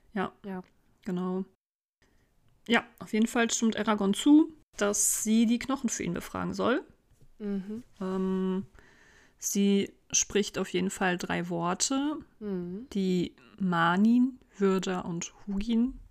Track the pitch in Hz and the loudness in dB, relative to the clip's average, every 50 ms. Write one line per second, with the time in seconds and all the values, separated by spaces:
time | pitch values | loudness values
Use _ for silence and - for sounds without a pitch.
0 | _ _ - 202 180 - - _ - 202 190 185 - _ _ _ _ _ _ _ | _ _ -4 -4 -4 -4 -6 _ -12 -12 -10 -10 -12 _ _ _ _ _ _ _
1 | - 185 180 180 185 185 185 190 190 - _ _ _ _ _ _ _ _ _ _ | -8 -6 -4 -4 -2 -2 -4 -4 -6 -8 _ _ _ _ _ _ _ _ _ _
2 | _ _ _ _ _ _ _ _ _ _ _ _ _ - 233 226 - - _ - | _ _ _ _ _ _ _ _ _ _ _ _ _ 0 0 0 0 -2 _ -20
3 | 180 - - 214 226 - - 240 233 226 - - 233 220 - - 208 226 214 202 | -8 -4 0 0 0 2 2 0 0 0 0 0 0 0 0 0 0 0 0 2
4 | 196 190 208 - - 294 294 302 330 320 - - _ _ _ - 208 202 208 - | 2 0 0 2 6 8 8 8 6 4 -2 -16 _ _ _ -2 0 0 0 0
5 | - - - - - 214 220 226 233 220 240 233 - - 262 269 - 226 - - | 0 0 0 -2 0 2 4 4 4 4 2 0 -2 -2 -4 -2 -2 -4 -4 -4
6 | 190 180 175 - - - - 185 180 175 185 190 190 214 247 359 - - _ _ | -4 -4 -4 -6 -8 -8 -8 -6 -6 -4 -2 0 0 0 0 0 -2 -8 _ _
7 | _ _ _ _ - - - - 214 202 202 196 185 202 214 233 - - _ - | _ _ _ _ -20 -20 -16 -10 -8 -6 -6 -6 -6 -8 -12 -12 -14 -16 _ -10
8 | 190 185 185 190 190 190 190 185 185 185 185 190 - - - - - - - _ | -6 -4 -2 -2 -2 0 0 0 0 -2 -2 -4 -6 -8 -14 -20 -20 -20 -20 _
9 | _ _ - - _ _ _ _ - - - 202 202 202 196 196 - - - _ | _ _ -20 -20 _ _ _ _ -6 -2 0 2 4 4 4 4 2 -2 -6 _
10 | _ - - - - - - 196 - - - - 196 - - 180 185 196 - - | _ -2 -2 -2 0 0 0 0 0 -2 -4 -6 -4 -2 -2 -2 -2 -2 -2 -2
11 | 196 185 180 175 - 175 175 175 175 175 175 170 170 175 185 - - - 269 269 | -2 0 -2 -2 -4 -4 -4 -4 -4 -4 -4 -4 -2 -2 -2 -2 -2 -2 0 0
12 | 285 302 302 320 - - _ - 220 208 190 180 175 175 180 208 262 - - 202 | -2 -2 -4 -6 -10 -16 _ -10 -8 -6 -6 -6 -6 -6 -10 -10 -10 -6 -4 -2
13 | 190 185 180 180 170 - - - - - - - 196 180 175 165 170 170 175 190 | 0 0 0 0 0 -2 -6 -14 -20 -16 -8 -4 -2 0 2 2 2 4 4 4
14 | 208 226 240 247 247 269 254 - _ _ - - 196 190 190 190 185 190 185 180 | 6 6 6 6 4 2 0 -6 _ _ -4 0 2 2 2 2 0 -2 -4 -4
15 | - - 170 170 - - - - - 208 196 196 214 233 226 226 240 262 269 - | -4 -6 -6 -6 -8 -10 -14 -14 -10 -6 -4 -4 -2 0 2 2 0 0 -2 -8
16 | - - | -16 -20